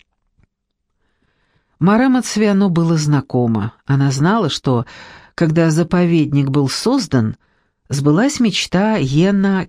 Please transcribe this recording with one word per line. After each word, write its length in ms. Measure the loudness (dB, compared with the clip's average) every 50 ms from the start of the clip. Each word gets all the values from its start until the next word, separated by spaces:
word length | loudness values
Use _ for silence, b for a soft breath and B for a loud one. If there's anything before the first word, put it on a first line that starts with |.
| _ _ _ _ _ _ _ _ _ _ _ _ _ _ _ _ _ _ _ _ _ _ _ _ _ _ _ _ _ _ _ _ _ _ _ -2
Ма 180 | 0 2 2 2
Рамацве 520 | 2 2 2 0 -2 -4 -4 -2 0 0
оно 180 | 2 2 0 0
было 280 | 0 0 0 0 0
знакомо. 760 | 0 0 0 0 0 -2 -2 -2 -2 0 0 0 -2 -4 -6 -8 _ _
Она 260 | -2 0 0 0 0 0
знала, 360 | 0 0 0 0 0 -2 -2
что, 380 | -4 -4 -2 -2 -2 -2 -2 B B B B B B B B B B
когда 360 | B -2 0 2 2 2 2
заповедник 800 | 2 0 0 0 0 0 2 2 2 2 0 0 0 0 0 0
был 180 | 0 0 0 -2
создан, 680 | -2 -4 -2 -2 0 -2 -2 -2 0 0 0 -2 -4 -8 _ _ _ _ _ _ _ _ _ -8
сбылась 500 | -4 -2 0 2 2 2 2 0 0 0
мечта 580 | 0 0 0 -2 -4 -4 -2 0 0 0 0
Йена 720 | 0 -2 0 0 2 2 2 2 0 0 0 0 -2 -4